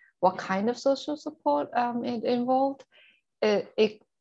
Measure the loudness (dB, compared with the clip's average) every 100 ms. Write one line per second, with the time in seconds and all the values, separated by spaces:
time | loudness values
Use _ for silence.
0 | _ _ 0 0 -2 -2 0 0 0 0
1 | -2 -8 -8 -6 -2 0 0 -2 -2 -2
2 | -4 -4 0 0 2 2 0 -2 -12 _
3 | -20 _ _ _ 2 2 0 0 0 0
4 | _ _